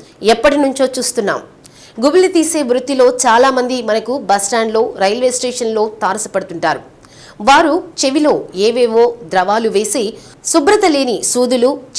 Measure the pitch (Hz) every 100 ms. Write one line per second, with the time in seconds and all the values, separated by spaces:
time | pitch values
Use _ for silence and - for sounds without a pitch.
0 | - - 196 226 294 285 277 262 262 208
1 | 233 - 202 139 - _ - - - -
2 | 262 339 370 339 311 311 254 247 254 262
3 | 247 247 254 226 269 262 247 254 220 220
4 | 220 277 196 202 196 233 226 220 226 -
5 | 196 233 247 247 247 240 226 220 214 214
6 | 196 202 208 196 185 170 165 139 - _
7 | - - - - 208 285 330 330 - -
8 | 269 285 302 202 - 180 214 240 240 226
9 | 240 233 160 185 185 214 226 196 208 285
10 | 214 226 - - - 330 285 415 392 285
11 | 262 190 - 247 247 247 247 294 -